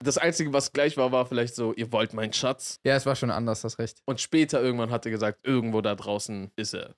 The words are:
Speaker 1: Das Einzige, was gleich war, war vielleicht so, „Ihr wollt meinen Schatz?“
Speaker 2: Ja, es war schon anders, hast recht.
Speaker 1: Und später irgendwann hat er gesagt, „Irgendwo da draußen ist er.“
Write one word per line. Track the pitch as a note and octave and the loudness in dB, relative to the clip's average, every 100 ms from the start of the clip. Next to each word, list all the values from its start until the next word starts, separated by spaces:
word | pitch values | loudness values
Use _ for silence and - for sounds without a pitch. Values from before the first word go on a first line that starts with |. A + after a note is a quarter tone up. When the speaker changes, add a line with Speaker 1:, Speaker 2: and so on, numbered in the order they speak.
Speaker 1:
Das | C3+ C3 | -2 2
Einzige, | E3 E3 D3+ | 2 2 0
was | C#3 - | 0 0
gleich | C#3+ D3+ C#3+ | 2 2 2
war, | B2+ | 2
war | B2+ B2 | 2 2
vielleicht | A#2+ A#2+ | 0 -2
so, | B2 A2+ | -2 -2
„Ihr | A2+ A2+ | -2 -2
wollt | A2+ A2+ | 0 0
meinen | A2 G#2+ | -2 -4
Schatz?“ | - C3 C3+ - - C3+ | -2 -2 -2 -8 -2 2
Speaker 2:
Ja, | C3+ | 2
es | C3+ | 2
war | C3 | 0
schon | A#2+ | 0
anders, | F2+ A#2 A2 A2+ | 0 -2 -2 -4
hast | - | -6
recht. | A2+ - - | -8 -8 -6
Speaker 1:
Und | A#2+ | -6
später | - D#3+ D3+ C#3 | 0 2 4 2
irgendwann | B2+ B2 A#2 | 2 2 0
hat | A#2+ A#2 | -2 -2
er | |
gesagt, | A2 A2 - | 0 -2 -2
„Irgendwo | C3+ B2+ A2+ A2 | 0 2 2 0
da | G#2+ G2+ | 0 -2
draußen | G2 G#2 - G2+ G2 - | -4 -4 -4 -8 -8 -8
ist | G#2+ - | -6 -6
er.“ | - | -10